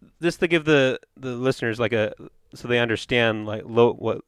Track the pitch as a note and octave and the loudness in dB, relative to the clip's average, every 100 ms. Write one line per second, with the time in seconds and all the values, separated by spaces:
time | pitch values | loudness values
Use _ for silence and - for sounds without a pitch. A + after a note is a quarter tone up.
0 | - - E3+ - F3 E3+ D3+ D3 C3 - | -20 -6 -4 -2 0 0 4 4 4 0
1 | _ - B2+ A#2+ C3 - A#2+ A2 A2 A2+ | _ -14 -10 -4 -2 0 -2 -2 0 0
2 | G#2+ - - _ _ - A#2+ A#2+ A#2+ A#2+ | -2 -4 -18 _ _ -10 -2 0 2 -2
3 | - B2 A2+ A2 G#2+ G#2+ G#2+ A2+ A#2+ - | 0 2 2 0 -4 -10 -2 4 4 2
4 | A2+ G2 | -4 -6